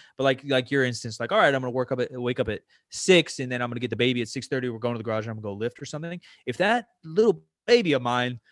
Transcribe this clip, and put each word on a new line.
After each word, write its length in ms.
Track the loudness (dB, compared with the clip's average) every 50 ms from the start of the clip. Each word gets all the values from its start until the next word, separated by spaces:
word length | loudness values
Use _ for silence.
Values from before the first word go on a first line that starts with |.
| -20 _ _
But 80 | 0 2
like, 180 | 2 2 0 -2
like 260 | 0 0 0 0 2
your 100 | 0 2 2
instance, 360 | 0 -2 -6 -10 -10 -8 -6
like, 100 | -4 0
"All 80 | 2 4
right, 160 | 4 4 4
I'm 60 | 2
gonna 100 | -2 -2
work 220 | -2 -4 -2 -2
up 80 | -2 -2
at, 100 | -2 -4
wake 280 | -4 -4 -4 -2 0 0
up 80 | -2 -2
at 140 | -2 -6 _ _ _ _ _ _
six 480 | -12 -4 4 6 6 6 6 2 -4 -8
and 140 | -6 -6
then 100 | -4 -4
I'm 80 | -4 -4
gonna 80 | -4 -6
get 100 | -4 -4
the 60 | 0
baby 240 | 2 2 2 2 0
at 80 | -4 -4
six 200 | -6 -10 -6 -4
thirty. 200 | -6 -4 -4 -6
We're 80 | -6 -4
going 140 | -4 -4 -4
to 40 | -4
the 60 | -4
garage 220 | -4 -4 -4 -4
and 40 | -6
I'm 60 | -8 -8
gonna 140 | -8 -8 -6
go 40 | -4
lift 220 | -6 -6 -6 -8
or 40 | -14
something." 360 | -12 -12 -10 -10 -10 -12 -12 _ -20 -20 _ -8
If 100 | -8 -2
that 300 | 0 2 2 2 0 -2 _ _ _ -16
little 400 | -4 2 4 4 4 4 0 _ _ _ _ 2
baby 280 | 4 4 4 6 4 2
of 80 | 2
mine 360 | 2 0 0 0 0 -2 -4 -8 _ _